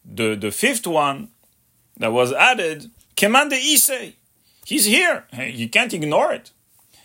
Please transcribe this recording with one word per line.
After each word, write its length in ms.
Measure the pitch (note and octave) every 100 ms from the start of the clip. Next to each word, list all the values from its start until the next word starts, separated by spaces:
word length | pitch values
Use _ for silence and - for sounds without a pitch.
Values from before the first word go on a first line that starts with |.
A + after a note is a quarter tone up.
the, 300 | - G#2 A2
the 160 | G#2+ G#2+
fifth 360 | - B3 B3 F#3
one 420 | D#3 C#3+ C#3 G#3+ _ _ _ _ _ _ -
that 160 | A2+
was 200 | A#2+ B2
added, 580 | C#3 A3+ A#3+ E3+ D#3 A3+ _ _ -
keman 320 | G3+ B3+ D4
de 80 | C4
isei. 580 | C#4 C#4 - B3+ G3 - _ _ _ _
He's 200 | - D4
here. 400 | G#3 C4+ F4+ C#4 -
Hey, 180 | B2 C3
you 180 | A2+ A#2
can't 240 | G#3 A#3+
ignore 400 | F3+ D3+ E3 D4
it. 200 | - - _ _ _ _ _